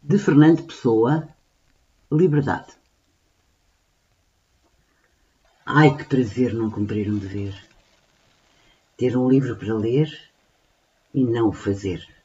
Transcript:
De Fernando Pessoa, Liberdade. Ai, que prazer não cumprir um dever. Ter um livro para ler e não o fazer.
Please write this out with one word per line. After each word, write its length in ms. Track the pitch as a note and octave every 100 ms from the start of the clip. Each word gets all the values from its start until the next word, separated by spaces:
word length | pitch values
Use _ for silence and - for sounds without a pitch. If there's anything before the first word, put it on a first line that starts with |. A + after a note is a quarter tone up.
De 140 | - G3+
Fernando 460 | G3 D3 D#3 D#3+
Pessoa, 640 | - - B2 A2 A#2+ D#3+ D#3+ _ _ _ _ _ _ _ _
Liberdade. 640 | D3+ F3+ D3 C#3 D#2+ - - _ _ _ _ _ _ _ _ _ _ _ _ _ _ _ _ _ _ _ _ _ _ _ _ _ _ _ _ -
Ai, 280 | C#3+ D3+
que 100 | C#3
prazer 500 | - C3 A2 A#2 B2
não 160 | A2+ A2
cumprir 420 | G#2 G#2 G#2+ G#2
um 60 | G#2
dever. 360 | G2 G2+ G2+ G2 - _ _ _ _ _ _ _ _ _ _ _ _ -
Ter 180 | B2
um 140 | B2 B2+
livro 260 | C3+ B2 G#2
para 180 | G2+
ler 360 | A2 A2+ C3 D#3 - _ _ _ _ _ _ _ _ _
e 100 | C#3
não 260 | B2 A#2 A2+
o 40 |
fazer. 500 | E2 G2+ G2 G2 E2 - _